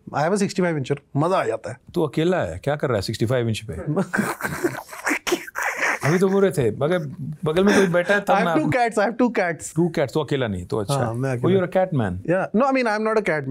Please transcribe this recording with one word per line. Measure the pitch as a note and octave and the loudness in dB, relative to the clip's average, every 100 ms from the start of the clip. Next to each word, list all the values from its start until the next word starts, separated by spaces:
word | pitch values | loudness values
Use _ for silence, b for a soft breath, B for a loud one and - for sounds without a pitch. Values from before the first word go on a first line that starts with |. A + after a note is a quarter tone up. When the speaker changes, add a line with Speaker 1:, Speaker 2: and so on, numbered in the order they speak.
| - C3+ | -6 -2
Speaker 1:
I | |
have | D#3+ | 0
a | G3+ | 2
sixty-five | F#3+ - F3 D#3 | 0 0 0 0
incher। | B2 C#3+ - C#3 | -2 -6 -2 0
मजा | E3+ F#3 | 2 2
आ | |
जाता | A#2 - - | 0 -2 -6
है। | B2 - | -12 -6
Speaker 2:
तू | F3 | -2
अकेला | D3+ - E3+ F3+ | 0 0 0 0
है, | F#2 F2+ | -2 -4
क्या | C#3 D3+ | -4 -2
कर | C#3 | 0
रहा | G#2+ | 0
है | |
सिक्सटी | F#2+ A2 A2+ | -2 -2 0
फ़ाइव | B2+ A#2 | 2 0
इंच | G#2+ A2 | -2 -6
पे? | |
Speaker 1:
<laughs> | - D3 E3+ F#3+ - - - - - - - - - - - - F4+ - - - - - - C#3 | -6 -2 -2 0 -2 -2 -4 -6 -2 -4 -4 -12 -6 -4 -2 -2 -4 -4 -6 -4 -2 -2 0 0
Speaker 2:
अभी | F3 | 2
तो | G3 | 2
बोल | G3 | 4
रहे | G3 | 2
थे, | D3+ A#2 | 2 0
बगल, | A2 D3 F3+ D3 - C3+ - D3+ | 0 0 -2 -4 -8 -10 -6 -2
बगल | E3 | 2
में | G3+ G3+ | 4 4
कोई | F#3+ | 4
बैठा | F3 F3 | 2 2
है | G3+ | 2
तब | G3 | 2
Speaker 1:
I | G3 | 2
have | F3 | 2
Speaker 2:
मैं | D#3 | 2
Speaker 1:
two | D#3 | 2
cats, | B3+ A#3 A3 | 2 2 2
I | G#3 | 0
have | A#3 | 2
two | B3 A3 | 0 2
cats। | F3 D#3+ - D#3+ | -2 -4 -4 0
Speaker 2:
Two | F3 E3+ | 0 0
cats, | C#3 | -2
तू | D#3+ | -2
अकेला | C#3 C#3+ A#2 | -2 -2 0
नहीं, | F2+ F2 | -4 -4
तो | A2 | -4
अच्छा। | G#2 | 0
Speaker 1:
हाँ, | C#3 A#2 | 0 0
मैं | A#2 C3+ B2 | -2 -2 0
Speaker 2:
Oh, | D#3 | 2
Speaker 1:
अकेला। | F#3+ | 2
Speaker 2:
you're | F3+ | 2
a | F#3 | 0
cat | F#3 C#3+ | 0 0
man। | G2+ F2+ A#2+ | 0 -2 -2
Speaker 1:
Yeah, | F#3 E3 G#3 | -2 0 2
no, | |
I | C4+ C4 | 2 2
mean, | |
I'm | A#3 G#3+ A3 | 0 0 0
not | A3 | 0
a | G3+ | 0
cat | D#3 C3+ | -2 -2